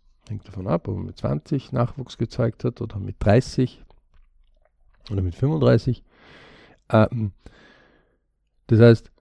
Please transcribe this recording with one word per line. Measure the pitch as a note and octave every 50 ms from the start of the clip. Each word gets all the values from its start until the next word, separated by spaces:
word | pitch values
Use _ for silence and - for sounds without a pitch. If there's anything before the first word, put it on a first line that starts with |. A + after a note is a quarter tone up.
| _ _ _ _ _ -
Hängt | G#2+ G2+ - -
davon | - F#2+ F#2
ab, | G2+ D#3 F3 - -
ob | G2
man | F#2 F#2+
mit | F#2+ F#2+ -
zwanzig | - - C#3 D3+ - - D3+ C3+ - -
Nachwuchs | - B2 A#2+ A#2+ - - B2 - - -
gezeugt | A#2+ - - - A#2+ A#2 - - -
hat | B2 A#2+ -
oder | A#2+ A2+ - G2
mit | F#2+ G2 G2 -
dreißig | - G#2 G2+ B2 - - - - B2+ B2 - - - _ _ _ _ _ _ - _ _ _ _ _ _ _ _ _ _ _ _ _ _ _ _ _ - G#2
oder | G2 F#2
mit | F2+ E2+
fünfunddreißig. | - B2+ C#3 D#3+ D#3 B2+ A#2+ B2 A2+ - C3 A#2 - - _ _ _ _ - - - - - - - - _ _ _ _ _
Ähm, | - A2 A2 - - A#2 A2 G2+ - _ _ - _ _ _ _ _ _ _ _ _ _ _ _ _ _ _ _ _ _ _ _ _ _ _
das | - A#2 G#2+
heißt, | A#2 A#2 A2+ - - - _ _